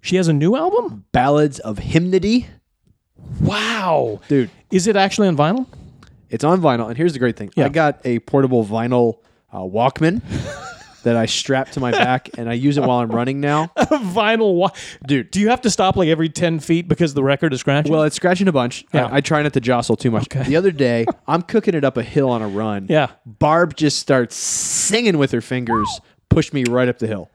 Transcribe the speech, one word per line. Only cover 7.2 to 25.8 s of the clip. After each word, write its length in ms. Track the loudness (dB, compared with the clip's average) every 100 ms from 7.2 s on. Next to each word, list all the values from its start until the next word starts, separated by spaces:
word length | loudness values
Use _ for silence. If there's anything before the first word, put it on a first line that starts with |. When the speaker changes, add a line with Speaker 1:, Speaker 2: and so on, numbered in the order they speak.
| -2 -2
Speaker 2:
thing. 140 | -6 -2
Speaker 1:
Yeah. 100 | 0
Speaker 2:
I 20 |
got 300 | 2 0 -2
a 160 | -4 -4
portable 440 | 0 0 2 2
vinyl, 540 | 0 -4 0 2 2 -2 _ _ _
uh, 60 | -12
Walkman 640 | -6 0 0 2 0 0 -6 -8 -8 -12
<laughs> 400 | -16 -18 -20 _
that 140 | 0 0
I 100 | 0
strap 440 | -4 -2 -2 -2
to 80 | -4
my 100 | -2
back, 400 | 0 2 0 -4 -10
and 100 | -6
I 40 |
use 240 | -2 0 2
it 40 |
while 160 | 2 0
I'm 100 | 0
running 300 | -2 -2 -2
now. 240 | 0 0 -2
Speaker 1:
<laughs> 40 | -2
A 80 | 0
vinyl 680 | 0 -2 0 2 2 2
wa-, 160 | 2 0 -2 -18 -16 -2
Speaker 2:
Dude. 260 | -2 0
Speaker 1:
Do 80 | 0
you 80 | 0
have 120 | 2
to 80 | 0
stop, 260 | 0 0 2
like, 120 | 2
every 200 | 2 0
ten 320 | -2 -2 -2
feet 260 | 0 -2 0
because 260 | 0 0
the 100 | 0
record 280 | 0 0 0
is 80 | -2
scratching? 300 | 0 0 2
Speaker 2:
Well, 120 | 2
it's 120 | 0 0
scratching 300 | 0 2 2
a 40 |
bunch. 320 | 2 0 -4 -2
Speaker 1:
Yeah. 120 | 0 2
Speaker 2:
I, 100 | 0
I 40 |
try 220 | 2 0
not 100 | 2
to 60 | -2
jostle 360 | 0 0 0 0
too 160 | 0
much. 100 | -2 -2
Speaker 1:
Okay. 100 | -4 0
Speaker 2:
The 80 | 2
other 140 | 2
day, 340 | 2 0 2 0 -4
<laughs> 100 | -2
I'm 160 | -2
cooking 320 | 0 0 0
it 100 | 0
up 120 | 0 -2
a 60 |
hill 260 | -2 0 2
on 120 | 0
a 60 | -2
run. 380 | -4 -4 -4 0
Speaker 1:
Yeah. 200 | 0 0 -6 -20
Speaker 2:
Barb 480 | -2 2 4 2 0
just 220 | -2 -2
starts 380 | 0 0 0 -6
singing 840 | -6 -6 -4 -4 -2 0 2 2
with 140 | 2
her 80 | 0
fingers, 580 | -4 -6 -2 -2